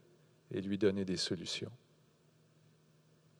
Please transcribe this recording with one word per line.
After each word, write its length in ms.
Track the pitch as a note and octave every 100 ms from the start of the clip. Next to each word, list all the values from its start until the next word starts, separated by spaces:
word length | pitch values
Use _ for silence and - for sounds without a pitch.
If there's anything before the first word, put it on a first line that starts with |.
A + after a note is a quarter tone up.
| - - - - -
et 100 | G2
lui 180 | F#2+ G2
donner 260 | G2+ G2
des 120 | F#2+ F2
solutions. 540 | - F2+ E2+ - - - - - - - - - - - - - - - - - -